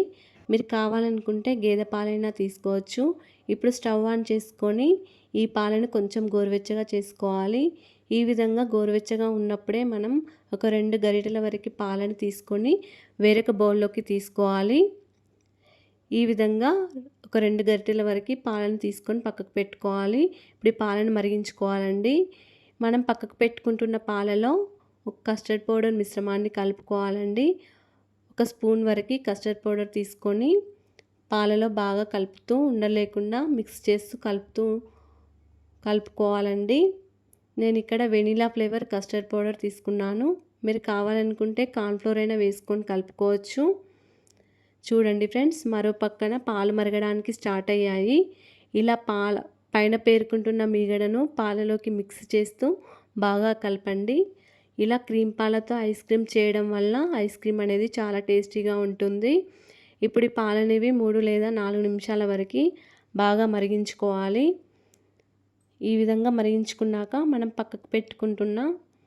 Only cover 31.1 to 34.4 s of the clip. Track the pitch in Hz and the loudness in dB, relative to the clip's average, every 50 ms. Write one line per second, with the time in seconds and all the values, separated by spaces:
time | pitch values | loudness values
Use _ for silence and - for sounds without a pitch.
31.1 | _ _ _ - 220 208 208 208 208 214 220 226 208 208 202 202 196 208 214 208 | _ _ _ -2 0 2 2 2 2 2 0 0 -2 -2 -2 -2 0 -2 -2 -2
32.1 | - 202 190 190 - - _ - 233 269 294 285 240 214 214 208 214 214 208 202 | -2 -4 -4 -4 -6 -10 _ -2 0 2 2 2 0 0 0 0 2 0 0 0
33.1 | - 202 208 208 226 254 302 311 285 226 214 - - - - 214 208 208 208 - | -2 -4 -4 -2 -2 -2 -2 0 -2 -2 -2 -6 -10 -6 0 0 0 0 0 -8
34.1 | - - - 214 202 196 | -14 -8 -6 -4 -4 -4